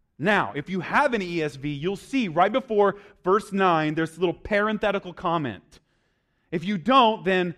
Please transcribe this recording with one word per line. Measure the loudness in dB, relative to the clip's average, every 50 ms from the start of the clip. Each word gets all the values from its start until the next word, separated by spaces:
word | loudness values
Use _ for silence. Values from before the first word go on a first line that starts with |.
| _ _ _ -4
Now, | -2 0 2 0 0 -2 -4
if | -8 -8 -6
you | -6 -6
have | -6 -2 0 2 2 2 0
an | -2
E | -4 -4 -4 -4
S | -4 -4 -6
V, | -6 -8 -8
you'll | -6 -4 -4 -4 -6 -6
see | -8 -6 -4 -2 -2 0
right | 2 2 2 2
before | 2 0 -2 0 2 2 4 4 2 -2 -8 -20 -20 _ 0
verse | 2 2 2 2 0
nine, | 0 2 2 4 4 2 2 0 -2
there's | -2 -4 -4 -4
a | -2
little | -2 -2 -2
parenthetical | -4 -6 -2 -2 0 0 0 -2 -2 -2 -2 -2 -2 -6 -10
comment. | -10 -6 -2 -2 0 0 -2 -4 -6 -10 -14 _ -20 -20 _ _ _ _ _ _ _ _ _ _ _ _ _ _
If | -8 -6 -4
you | -4 -4 -2
don't, | 0 4 4 6 6 4 2 0 0
then | 0 0 0 0 -2 -4